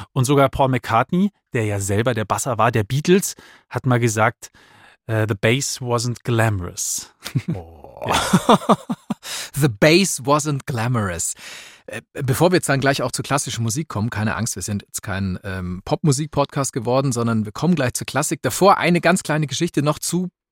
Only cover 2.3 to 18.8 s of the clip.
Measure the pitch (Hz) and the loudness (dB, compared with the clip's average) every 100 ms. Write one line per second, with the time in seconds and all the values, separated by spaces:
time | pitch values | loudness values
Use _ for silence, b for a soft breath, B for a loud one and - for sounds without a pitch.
2.3 | 101 147 110 110 113 104 131 151 190 - | -2 -2 2 2 2 0 -2 2 2 2
3.3 | - B B B - 131 120 117 107 113 | -8 B B B -4 0 2 2 2 2
4.3 | - - b b b b b - 110 107 | 0 -10 b b b b b -4 -2 0
5.3 | 104 113 131 - - 123 117 120 117 - | 0 2 2 0 -6 -4 -2 -2 -4 -2
6.3 | 117 110 98 87 90 - - - _ - | 2 2 0 -4 -8 -8 -8 -10 _ -6
7.3 | 127 - 104 82 - - - 117 - - | -6 -4 -8 -10 -20 -20 -10 -4 -2 2
8.3 | 202 - 220 - 220 - 214 _ - B | 2 4 2 4 0 0 -10 _ -10 B
9.3 | B B 139 143 104 156 175 196 - 127 | B B 0 0 4 4 6 4 -2 0
10.3 | 147 151 139 - 120 117 123 98 85 - | 0 0 -4 -4 -4 -2 0 -2 -2 -6
11.3 | - B B B B - - - - 135 | -8 B B B B -14 -14 -12 -6 -2
12.3 | 123 170 180 - 135 139 139 127 - 123 | 2 4 2 2 0 0 0 -2 -4 -4
13.3 | 139 - 110 113 127 165 107 117 104 110 | -4 -2 -4 -4 -4 -6 -4 -4 -2 -2
14.3 | 87 110 - 90 101 - - - 95 98 | -2 -4 -6 -6 -6 -6 -12 -6 -4 -2
15.3 | 90 101 92 90 90 - 156 151 135 156 | -4 -6 -8 -6 -8 -6 -2 0 0 -2
16.3 | - 139 - 135 135 113 131 135 120 117 | -2 -2 -2 -4 -4 0 0 0 0 0
17.3 | 110 104 - 165 170 123 - - - 151 | 0 -2 -2 0 2 0 -4 -4 -4 -2
18.3 | 160 135 - 190 - | -4 -4 4 6 6